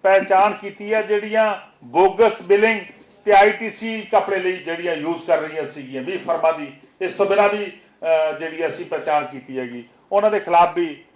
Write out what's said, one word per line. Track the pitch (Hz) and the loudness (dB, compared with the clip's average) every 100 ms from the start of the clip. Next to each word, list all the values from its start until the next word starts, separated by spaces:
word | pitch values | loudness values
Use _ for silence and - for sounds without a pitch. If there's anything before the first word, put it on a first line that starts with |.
ਪਹਿਚਾਣ | 196 196 190 190 202 | 4 2 4 4 4
ਕੀਤੀ | - 196 202 208 | 0 -12 -12 -4
ਹੈ | 220 | -2
ਜਿਹੜੀਆਂ | 208 208 214 220 214 196 - _ | 0 -2 0 0 0 -2 -12 _
ਬੋਗਸ | 120 147 190 190 220 220 | -4 2 2 4 2 2
ਬਿਲਿੰਗ | 180 202 220 214 180 - _ _ | 2 4 4 0 -6 -20 _ _
ਤੇ | 208 | 4
ਆਈ | 196 208 | 6 6
ਟੀ | 208 226 | 2 -8
ਸੀ | - 226 220 196 208 | -8 -8 -8 0 0
ਘਪਲੇ | 190 196 | 0 -2
ਲਈ | 185 185 | -2 -4
ਜਿਹੜੀਆਂ | 151 165 175 | -8 -6 -4
ਯੂਜ਼ | 156 156 165 - | -4 -4 -6 -2
ਕਰ | 156 | -2
ਰਹੀਆਂ | 156 156 143 | -2 -8 -10
ਸੀਗੀਆਂ। | 147 131 131 | -12 -12 -10
ਵੀਹ | 139 185 | -8 -8
ਫਰਮਾਂ | 170 165 160 | -4 0 0
ਦੀ | 160 143 - _ _ | -2 -10 -16 _ _
ਇਸ | 185 | -8
ਤੋਂ | - 196 | -2 0
ਬਿਨਾਂ | 202 202 | 2 2
ਵੀ, | 208 196 - _ _ | 0 -8 -12 _ _
ਅ, | 160 160 156 151 | 0 2 2 -4
ਜਿਹੜੀ | 160 160 160 | -10 -6 -6
ਅਸੀਂ | 156 175 | -6 -8
ਪਹਿਚਾਣ | 151 160 151 143 | -6 -2 -2 -2
ਕੀਤੀ | 135 127 131 | -14 -10 -8
ਹੈਗੀ, | 123 120 117 _ _ | -8 -12 -18 _ _
ਉਹਨਾਂ | 196 214 | 0 2
ਦੇ | 208 | 0
ਖਿਲਾਫ | - 170 170 | 2 4 4
ਵੀ | 170 170 143 _ | 2 -4 -6 _